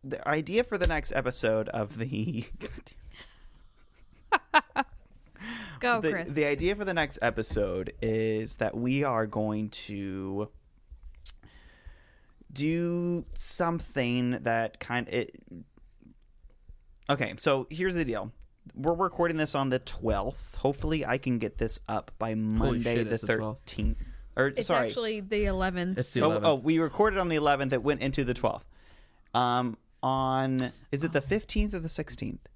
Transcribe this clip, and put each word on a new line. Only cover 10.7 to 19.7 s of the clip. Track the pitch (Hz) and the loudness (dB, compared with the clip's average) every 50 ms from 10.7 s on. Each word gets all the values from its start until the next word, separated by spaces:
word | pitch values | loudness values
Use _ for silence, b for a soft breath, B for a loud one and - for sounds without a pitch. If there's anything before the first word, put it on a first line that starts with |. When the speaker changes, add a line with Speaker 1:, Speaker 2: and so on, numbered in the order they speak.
| _ - - - - - - - - - - - - - b b b b b b b b b b b b b b b b b b b b - - | _ -20 -20 -20 -20 -18 -16 -18 -18 -14 -14 -14 -14 -14 b b b b b b b b b b b b b b b b b b b b -20 -12
Speaker 1:
do | - 139 143 156 165 170 175 170 175 175 175 175 175 170 - - - | -6 -2 0 0 2 2 0 0 0 0 0 0 0 -2 -4 -6 -6
something | - - - - - 180 170 170 165 - - - 143 127 120 120 123 123 123 127 - - | -4 -2 0 2 2 2 2 0 -2 -4 -4 -2 0 2 2 2 2 2 0 0 0 0
that | 120 113 113 113 110 - - | 0 2 2 0 -2 -4 -10
kind | - - 120 123 117 - | -8 -4 -2 -2 -2 0
it, | - 123 110 - - - - - 87 87 - _ _ - - - - - - - - - - _ - - - - - - - - - - - - - - - - | -2 -2 -2 -2 -8 -20 -20 -16 -16 -16 -16 _ _ -20 -20 -20 -20 -20 -20 -20 -20 -20 -20 _ -20 -20 -20 -20 -20 -20 -20 -20 -20 -20 -20 -20 -20 -14 -2 0
okay, | 143 135 131 107 - | 0 0 0 -6 -4
so | 123 - 151 139 135 127 - | -2 2 2 2 2 0 -4
here's | 151 165 185 190 180 | -4 -2 -2 0 2
the | 170 160 | 0 0
deal. | 123 113 104 101 113 - - - - _ _ _ - - | 0 -2 -4 -4 -8 -12 -16 -20 -20 _ _ _ -16 -10
We're | - 131 156 170 | -2 0 0 2
recording | 165 190 180 - - 175 170 165 | 2 0 0 2 0 0 2 2
this | 156 151 147 - | 0 0 0 2
on | 143 135 | 0 2
the | 135 | 2